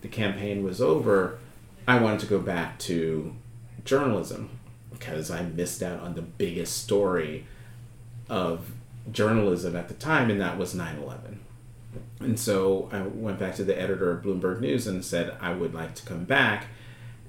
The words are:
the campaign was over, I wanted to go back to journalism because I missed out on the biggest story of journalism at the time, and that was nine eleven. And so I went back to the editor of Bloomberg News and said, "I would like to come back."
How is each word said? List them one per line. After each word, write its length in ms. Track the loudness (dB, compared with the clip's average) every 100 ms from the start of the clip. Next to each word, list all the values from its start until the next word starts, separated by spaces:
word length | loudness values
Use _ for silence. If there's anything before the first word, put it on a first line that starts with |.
the 60 | -6
campaign 540 | -2 0 0 -2 0
was 180 | -2 2
over, 580 | 4 4 6 6 4 -2 -14 -18 -20 -4 4
I 120 | 6
wanted 220 | 6 4
to 60 | 2
go 120 | 2
back 400 | 2 -2 -2 -4
to 540 | -2 0 0 -2 -4 -10 -14 -16 -16 -14
journalism 640 | 2 4 4 2 -2 -6 -8 -12 -16 -18 -18
because 380 | -12 -6 -6 -4
I 120 | -4
missed 400 | -2 -2 -2 -2
out 160 | -4 -4
on 140 | -6
the 80 | -8
biggest 580 | -8 -2 -2 0 -4 -4
story 640 | 2 4 4 2 0 -6 -10 -16 -16 -16 -16 -18 -16 -14 -4
of 420 | 0 0 -2 -6 -12 -14 -14 -4
journalism 640 | 2 6 6 6 4 0
at 140 | -4 -6
the 60 |
time, 360 | -6 2 4 4
and 100 | 4
that 160 | 2 0
was 200 | -2 -2
nine 200 | -4 -6
eleven. 440 | -8 -10 -12 -14 -14 -18 -18 -18 -14 -14 -12 -4
And 180 | 0 2
so 500 | 4 4 6 4 2
I 100 | -2
went 380 | -2 -2 -4 -2
back 160 | -2 0
to 80 |
the 160 | 2 2
editor 320 | 2 2 2
of 100 | 2
Bloomberg 380 | 0 2 0 2
News 260 | 2 2 0
and 180 | -4
said, 320 | 0 0 0 -2
"I 140 | -2
would 200 | 0 -2
like 220 | -2 -6 -8
to 100 | -8
come 180 | -6
back." 420 | 2 4 4 2 -4 -14 -16 -16 -16 -16